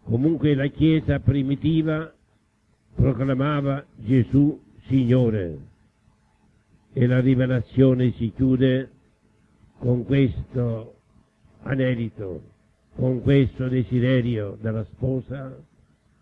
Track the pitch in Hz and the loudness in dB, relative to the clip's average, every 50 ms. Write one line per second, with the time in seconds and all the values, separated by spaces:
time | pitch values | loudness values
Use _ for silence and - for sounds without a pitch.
0 | _ - 113 117 135 160 170 - - 151 143 135 139 147 - - 147 160 160 151 | _ -2 -2 0 2 0 0 0 0 0 0 0 -2 -4 -2 0 2 2 2 2
1 | - - 143 139 - - 143 143 131 135 139 131 - 156 160 160 156 160 156 156 | 0 -2 -4 0 0 0 0 0 -2 -2 -4 -2 0 0 0 2 0 0 -4 -6
2 | 160 160 _ _ _ _ _ _ _ _ _ _ _ _ _ _ _ _ - - | -8 -12 _ _ _ _ _ _ _ _ _ _ _ _ _ _ _ _ -2 0
3 | 123 135 127 110 135 135 131 127 135 147 151 143 139 139 135 143 143 _ _ - | 2 2 2 0 -2 -2 0 0 0 0 -2 -2 -2 -2 -4 -4 -8 _ _ -12
4 | 110 104 131 131 110 - - 139 143 151 139 - _ _ _ - _ - 131 135 | -2 2 2 2 2 4 4 4 4 4 0 -4 _ _ _ -20 _ -2 0 0
5 | 127 117 127 131 123 113 110 104 92 85 78 71 - - _ _ _ _ _ _ | 2 4 2 4 4 2 0 -2 -4 -6 -8 -12 -16 -20 _ _ _ _ _ _
6 | _ _ _ _ _ _ _ _ _ _ _ _ _ _ _ _ _ _ - 135 | _ _ _ _ _ _ _ _ _ _ _ _ _ _ _ _ _ _ -2 0
7 | 123 123 127 127 123 131 131 123 131 123 127 123 110 - - 131 135 131 127 123 | 2 2 2 2 2 2 2 2 2 0 0 -2 -4 -2 2 4 4 4 6 4
8 | 127 120 - - 120 110 - - 135 131 131 123 135 131 127 131 131 - _ _ | 2 0 0 -2 -6 -6 -2 0 2 2 2 4 2 2 2 0 -4 -8 _ _
9 | _ _ _ _ _ _ _ _ _ _ _ _ - _ _ _ - 120 123 123 | _ _ _ _ _ _ _ _ _ _ _ _ -20 _ _ _ -2 -2 -2 -2
10 | 113 - 139 139 139 117 - - - - - 127 120 117 113 110 113 - - _ | 0 0 2 2 2 2 0 -6 -10 -8 -6 -4 -4 -4 -6 -8 -10 -16 -20 _
11 | _ _ _ _ _ _ _ _ _ _ _ _ - - 139 131 131 127 127 117 | _ _ _ _ _ _ _ _ _ _ _ _ -10 -6 -2 -2 0 0 0 -2
12 | 117 107 - - 104 95 85 73 - - _ _ _ _ _ _ _ _ _ - | -4 -8 -8 -10 -12 -10 -10 -12 -14 -20 _ _ _ _ _ _ _ _ _ -2
13 | 127 127 131 120 - 139 143 139 135 117 - - 131 127 127 127 117 - 127 123 | -2 -2 -2 0 0 4 4 4 4 2 -2 -6 -4 -2 -2 -2 -2 0 0 0
14 | 117 127 131 127 117 120 120 110 104 98 98 104 107 113 107 110 104 - - - | 2 2 2 0 0 -2 -4 -4 -6 -8 -10 -8 -6 -6 -6 -6 -8 -10 -8 -6
15 | - 127 131 131 - - 127 139 135 131 - - - _ _ _ _ _ _ _ | -4 -4 -4 -4 -6 -8 -12 -12 -12 -14 -16 -20 -20 _ _ _ _ _ _ _
16 | _ _ _ _ | _ _ _ _